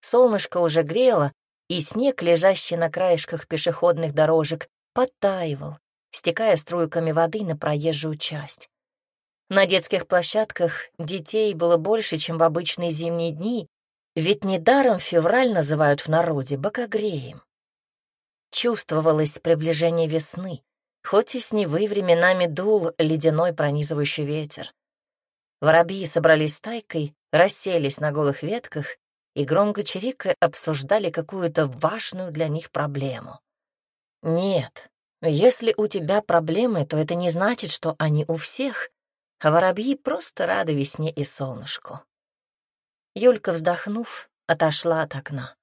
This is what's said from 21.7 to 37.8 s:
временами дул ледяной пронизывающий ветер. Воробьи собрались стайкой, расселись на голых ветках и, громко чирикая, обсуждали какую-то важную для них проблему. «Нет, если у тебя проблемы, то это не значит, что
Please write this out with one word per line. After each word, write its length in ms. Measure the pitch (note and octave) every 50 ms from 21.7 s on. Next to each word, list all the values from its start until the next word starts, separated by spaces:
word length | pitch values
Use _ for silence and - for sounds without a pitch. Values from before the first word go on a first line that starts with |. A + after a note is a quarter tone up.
| C#3+ E3+ G#3
временами 600 | G#3+ G#3 G3+ F#3+ F3+ E3+ E3+ F3 F3+ F#3 F#3 F3+
дул 460 | E3+ D#3 D3+ F#3 G#3 G#3+ G#3 E3+ E3 - _
ледяной 560 | E3 D#3 D#3+ D#3 D3 D#3+ D3+ D#3 E3+ F3+ E3+
пронизывающий 720 | D3+ D3+ D3 C#3+ D3 D3 D3 D#3+ D3 D3 C#3 - - D3+
ветер. 480 | C#3+ D3 D#3 D3+ D3 - - - - _ _ _ _ _ _ _ _ _ _ _ _ _ _ _ _ _ _ -
Воробьи 420 | D3+ D#3 E3 E3+ E3+ G3 G3 F#3+
собрались 520 | D#3 - F3 D3+ D#3+ D#3+ D#3 D#3 D#3 D3+
стайкой, 580 | - - G#3+ A#3 A#3 - _ - E3 D3+ C#3+ _ _ _ _ -
расселись 680 | D#3 F3 G3+ - - - - - E3+ C#3+ C#3 C#3 -
на 120 | D3+ D3+ C#3+
голых 300 | D3 D3+ C#3+ C#3 - -
ветках 560 | D#3 G#3 A#3+ - - - D3+ D3 - - _ _ _ _ _ _ _ _
и, 100 | - D3
громко 380 | C3+ D#3 F#3 G3+ G#3 G#3 G#3 G3
чирикая, 540 | - - F#3+ F#3+ B3 B3+ _ - F#3+ - _
обсуждали 680 | - - - - - - D#3 C#3 C3+ C3+ G3 A3 G3+ F3
какую-то 560 | D#3 E3 D3+ D#3 - F#3+ F3+ E3 D#3 E3 D#3
важную 640 | C#3 B2 B2 - D#3 G3 A3+ - - - F#3 F#3 F3+ D#3
для 160 | D3+ E3 D#3
них 220 | D3 D#3+ E3 -
проблему. 680 | _ C#3 D3 D3 C#3+ C#3 C3+ C3+ B2+ A2+ - - - - _ _ _ _ _ _ _ _ _ _ _ _ _ _ _ _ -
«Нет, 680 | E3 D#3+ E3+ F#3 G3 G3 E3 B2 - _ - - - _ _ _ _ _ _ -
если 500 | E3+ D3+ C#3+ G3 B3 B3+ - A#3+ A3+ -
у 100 | - G#3+
тебя 340 | G#3+ - G3 D#3+ D3+ F#3+ G#3
проблемы, 640 | G#3 - F3 E3+ D#3+ D#3 E3 F#3+ A#3+ B3 A3 F3 C#3+
то 140 | D3 - D3+
это 160 | D#3 D3+ F3
не 160 | E3+ F3+ F3
значит, 400 | E3 E3+ F#3+ G#3 A#3+ - - E3
что 260 | - -